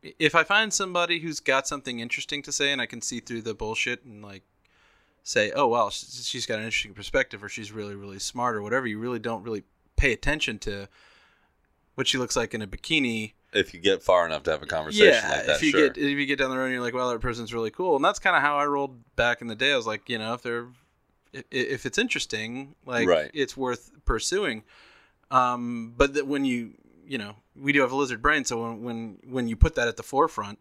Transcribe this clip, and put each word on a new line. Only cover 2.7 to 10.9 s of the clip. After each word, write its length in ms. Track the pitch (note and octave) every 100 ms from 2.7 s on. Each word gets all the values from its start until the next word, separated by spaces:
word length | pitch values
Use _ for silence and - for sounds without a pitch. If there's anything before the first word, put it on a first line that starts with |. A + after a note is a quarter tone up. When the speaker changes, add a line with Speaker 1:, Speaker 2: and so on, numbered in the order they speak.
Speaker 1:
and 80 | C#3
I 40 | A#2
can 160 | A#2+
see 180 | - A#2+
through 220 | - A#2
the 120 | A2+
bullshit 520 | G#2+ A2 A2 - B2 B2+
and, 180 | G#2
like, 200 | G#2 G2 _ _ _ _ _ _ _ _
say, 280 | - - G#2
'Oh, 140 | - C3
wow, 220 | A#2+ G#2
sh-, 160 | - - B2
she's 220 | B2 B2+ A2+
got 140 | A2
an 40 | A2
interesting 280 | A2 A2+
perspective,' 500 | G2 G2 C#3 C3 G#2
or 60 | G2+
'She's 240 | - G#2
really, 220 | G#2+ G#2 G2+
really 240 | G2+ G2
smart,' 360 | - B2+ B2 A2
or 60 |
whatever, 260 | G#2 B2 B2
you 100 | G#2+
really 200 | A#2+ A#2+
don't 240 | A2+ A2+
really 200 | A2 G#2+ - _ _ -
pay 160 | C#3+
attention 440 | A2 C3+ D3+ C#3 G#2+
to 280 | - G2+ G2+